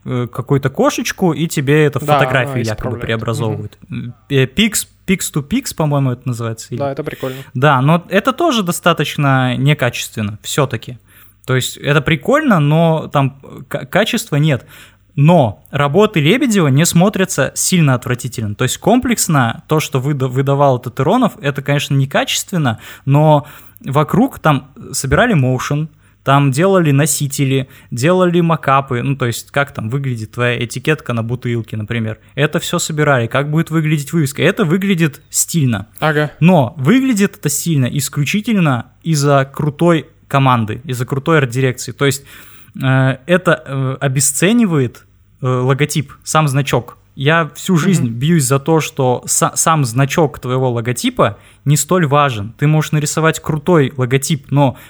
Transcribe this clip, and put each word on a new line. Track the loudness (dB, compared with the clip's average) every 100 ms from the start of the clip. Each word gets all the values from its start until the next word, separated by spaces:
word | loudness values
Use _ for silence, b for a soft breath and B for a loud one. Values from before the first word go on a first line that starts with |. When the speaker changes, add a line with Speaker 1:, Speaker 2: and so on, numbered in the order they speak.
| -8
Speaker 1:
э, | -6 -6
какую-то | -8 -2 0 0
кошечку, | 0 0 0 -6 -2 -2
и | 0 -4
тебе | -2 0 2 2
это | 0
в | 0
Speaker 2:
Да, | 2
Speaker 1:
фотографию | 2 0 -2
Speaker 2:
она | -4
Speaker 1:
якобы | -4
Speaker 2:
исправляет. | -6 -6 -8
Speaker 1:
преобразовывает. | -6 -4 -4 -4 -4 -4 -10 _ -14
Speaker 2:
Мгм. | -12 -12 -16 -2
Speaker 1:
Э, | 0 0
pix, | 2 0 0 -8 _ -4
pix | -4 -2
to | -6 -4
pix, | -4 -4 -4
по-моему, | -2 0 0
это | -4 -6
называется, | -6 -6 -8 -10
или | -6
Speaker 2:
Да, | -6
это | -6
прикольно. | -8 -8 -10 -10 -10
Speaker 1:
Да, | 0 2 4
но | 4 2 2
это | 0 0
тоже | 0 0 0
достаточно | -2 0 0 0 -2 -2 2 2 0 0
некачественно | 0 2 -2 -4 -10 -8 -8 -8
всё-таки. | -6 -4 -2 -4 -10 -18 _ b b b -4
То | -4
есть | -4 -8
это | 0 0
прикольно, | 0 -2 0 0 2 2
но | 2 4 2 0 -2
там | 0 0 -4 -20 -20 -10
к-, | -10 -2
качества | 0 0 -2 -2 0
нет. | 0 0 -6 B B B _ 2
Но | 4 6 2 -2 -10
работы | -2 0 2 2 2
Лебедева | 2 2 2 2 2
не | 2 2
смотрятся | 4 2 0 -4 -2 -2 -2
сильно | 0 2 2 0
отвратительно. | -2 -6 -6 -6 -6
То | -2 -4
есть | -2
комплексно | 2 2 2 -2 0 0 0 -4 -2
то, | -2
что | 0 -4
выда-, | -2 -2 -2
выдавал | -2 0 2 2 2
Татыронов, | -4 -4 0 2 0 -2
это, | -6 -4
конечно, | -2 -2 0 0
некачественно, | 0 -2 -2 -6 -4 -2 -2 -4 B B 0
но | 4 6 4 B B B B
вокруг | -4 -2 2 2 2 0
там | 0 0 -2 -20 -10
собирали | -8 -2 2 2
моушен, | 2 2 0 -2 -4 -6 b b b
там | 0 2 2
делали | 2 2 4 4
носители, | 2 2 -2 -4 -2 0 0 -4 B B
делали | -2 2 4 4 2
макапы, | 2 0 2 0 0 -4
ну, | -2 -2
то | -2
есть | -4 -4
как | -4 -4
там | -6 -6
выглядит | -4 -4 -6 -8
твоя | -4 -2 -2
этикетка | -6 -4 -2 -2 -2
на | -4
бутылке, | -4 -4 -4 -4 -6 -8
например. | -6 -4 -4 -8 b -2
Это | -2 -2
всё | -4 -4
собирали, | -4 0 2 2 2
как | -2 0
будет | -2 0
выглядеть | -2 0 -2 -2
вывеска. | -2 -2 0
Это | 0 2 0
выглядит | 0 0 0 0 -2 _
стильно. | -6 -2 0 0 -2 -6 -4
Speaker 2:
Ага. | 0 0 -2 2
Speaker 1:
Но | 4 6 2 0
выглядит | 2 2 2 0 0 -2
это | -6
стильно | -4 -2 0 0
исключительно | -2 -4 -4 -2 -2 0 2 2 0 -4 _
из-за | -2 0 4 2 2
крутой | -2 -4 0 2 2 -2 _ -4
команды, | 0 2 2 0 -6
из-за | -8 -6 -4
крутой | -4 2 2
арт-дирекции. | 2 0 -2 -2 -10
То | -2 -2
есть, | -2 B B B B B -4
э, | 0 2 2 -2 0
это, | 0 2 0 -2
э, | -6 -4 -4
обесценивает, | -2 0 -2 0 2 2 2 2 -2 -4 _ _ _ -8
э, | -4
логотип, | 0 0 0 0 -2 -6 -12
сам | -2 0 2
значок. | 0 0 -2 -4 -20 _ -4
Я | 0 2 0 -6
всю | 0 0
жизнь | 2 0 0
Speaker 2:
Мгм. | -2
Speaker 1:
бьюсь | 2 2 2
за | 0
то, | 2 0
что | 0 -2 0 -2 -2
са-, | -2 -2 0
сам | 0 2 0
значок | 0 0 2 0 -2
твоего | -4 -2 0
логотипа | -2 -4 -4 -4 0 0 0 b b 0
не | 0
столь | 2 0 2
важен. | 2 2 -2 -8 -2
Ты | 0
можешь | 2 0
нарисовать | -2 -2 0 0 0
крутой | -4 -4 2 2 2 -2
логотип, | -2 -2 -2 -4 -2
но | 2 2 B B